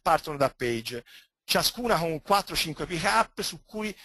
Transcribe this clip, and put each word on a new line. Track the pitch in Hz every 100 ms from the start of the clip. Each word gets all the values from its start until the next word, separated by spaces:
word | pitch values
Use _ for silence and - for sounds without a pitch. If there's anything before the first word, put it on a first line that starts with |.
partono | 185 156 - 143
da | 135
Page, | - 123 117 113 120 - - _ _
ciascuna | - 185 - - 240 175
con | 165 156
quattro, | - 202 185 156
cinque | 165 147 151
pick-up | 160 196 220 220 -
su | 196 170
cui | _ 214 214 -